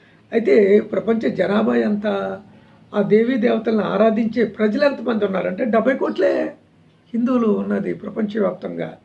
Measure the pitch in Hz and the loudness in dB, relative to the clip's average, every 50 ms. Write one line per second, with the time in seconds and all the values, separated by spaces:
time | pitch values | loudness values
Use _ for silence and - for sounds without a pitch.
0 | _ _ _ _ _ - 214 226 220 277 269 233 202 190 208 214 220 - - 185 | _ _ _ _ _ -4 -2 0 2 4 6 6 6 6 4 4 2 0 -4 -4
1 | 180 208 226 220 254 254 170 185 175 180 202 220 220 240 240 240 226 214 208 208 | -2 -2 -2 -2 -2 -2 -2 -2 -2 0 0 0 0 0 0 0 0 0 -2 -2
2 | 208 214 196 196 190 190 190 196 - - - - - - - - _ _ - 214 | -2 -4 -4 -4 -4 -6 -8 -10 -14 -18 -20 -20 -20 -20 -20 -20 _ _ -2 -2
3 | 185 160 202 220 233 240 269 233 208 233 226 226 - 233 220 214 185 165 180 202 | 2 4 4 4 4 2 0 2 2 2 0 0 0 0 0 0 0 0 2 2
4 | 220 226 208 226 233 214 - 247 220 - - - 214 214 202 277 294 277 269 - | 2 2 2 2 -2 -2 0 -2 -2 -2 -2 -2 -2 0 2 2 0 0 0 -2
5 | 233 247 226 208 202 190 190 185 175 180 185 196 262 220 208 226 208 254 269 - | -4 -4 -2 0 -2 -2 -2 -2 -2 -4 -4 -2 -2 0 0 2 2 2 0 0
6 | - - - - - - - - 311 - - - _ _ _ _ _ _ _ _ | -2 -4 -2 0 0 0 0 0 -2 -6 -8 -12 _ _ _ _ _ _ _ _
7 | _ _ - 226 247 269 254 240 226 214 202 196 196 202 208 196 170 175 170 170 | _ _ -4 -2 0 0 0 2 2 2 0 0 -2 -2 -4 -2 -2 -4 -6 -6
8 | 214 208 - 226 214 208 - 214 196 - - - - - 170 170 165 - - - | -8 -10 -6 -4 -4 -4 -2 -2 -2 -2 -2 -4 -8 -8 -8 -8 -8 -8 -10 -16